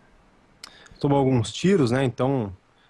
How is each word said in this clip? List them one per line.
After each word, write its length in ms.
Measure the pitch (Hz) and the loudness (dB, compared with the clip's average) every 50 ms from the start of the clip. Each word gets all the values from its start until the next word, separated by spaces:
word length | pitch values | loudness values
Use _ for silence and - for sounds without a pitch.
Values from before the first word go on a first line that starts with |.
| _ _ _ _ _ _ _ _ _ _ _ _ - - - - - - - - | _ _ _ _ _ _ _ _ _ _ _ _ -20 -20 -20 -20 -20 -20 -14 -6
tomou 180 | - 143 143 139 | -2 0 2 2
alguns 340 | 135 131 131 120 107 - | 2 2 2 0 0 -2
tiros, 380 | - - - 180 202 185 135 110 | -6 -2 0 2 2 2 2 2
né? 140 | 120 135 139 | 0 0 0
Então, 520 | 127 120 - 127 135 139 131 110 98 92 - _ _ _ _ _ _ | -2 -2 -2 -2 -2 -2 -2 -4 -6 -10 -16 _ _ _ _ _ _